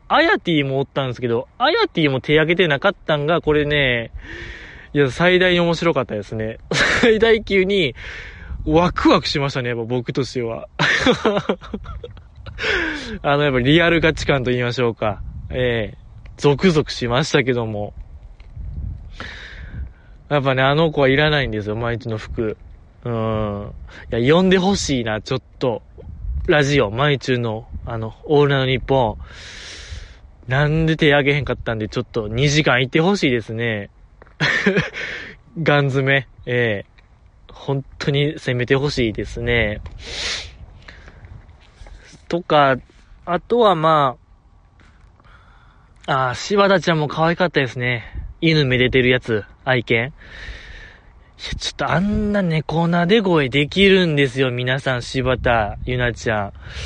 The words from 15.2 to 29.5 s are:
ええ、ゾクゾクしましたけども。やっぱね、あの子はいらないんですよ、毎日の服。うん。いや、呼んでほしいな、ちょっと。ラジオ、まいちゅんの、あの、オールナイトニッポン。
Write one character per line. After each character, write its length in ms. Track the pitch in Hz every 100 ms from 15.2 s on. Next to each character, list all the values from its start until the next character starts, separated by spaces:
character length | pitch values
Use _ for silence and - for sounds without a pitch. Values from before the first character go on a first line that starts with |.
| - - -
え 420 | 131 123 117 101
え、 40 | - - - - -
ゾ 200 | 147 139
ク 160 | 190
ゾ 100 | 156
ク 80 | 120
し 140 | - 120
ま 160 | 123
し 80 | 160
た 140 | 156
け 80 | 123
ど 140 | 120 113
も。 280 | 104 104 - - - - - - - - - - - - - - - - - - - - - - - -
や 120 | 147
っ 20 |
ぱ 140 | 135 131
ね、 60 |
あ 120 | 135
の 160 | 147 165
子 100 | 147
は 80 | 135
い 60 |
ら 160 | 135 156
な 120 | 151
い 60 | 123
ん 40 |
で 100 | 107
す 60 | 101
よ、 80 | 107
毎 220 | 117 117
日 100 | 117
の 100 | 110
服。 380 | - - 110 104 - - - -
う 60 | 123
ん。 640 | 113 110 110 107 101 104 - - - -
い 120 | 117 123
や、 80 |
呼 80 | 165
ん 60 | 190
で 100 | 185
ほ 160 | 180
し 280 | 196 - 135
い 20 |
な、 160 | 113 107
ち 140 | -
ょ 20 | 131
っ 60 | - -
と。 220 | 135 107 - - - - - - -
ラ 160 | 156
ジ 160 | 139 143
オ、 100 | 107
ま 200 | 110 147
い 100 | 139
ち 140 | -
ゅ 40 | 127
ん 40 |
の、 260 | 117 107 113 -
あ 120 | - 117
の、 180 | 110 -
オ 180 | - 147
ー 40 | 143
ル 40 |
ナ 80 | 139
イ 20 |
ト 40 | 131
ニ 140 | 131
ッ 20 |
ポ 360 | - 135 117 101
ン。 1300 | - - -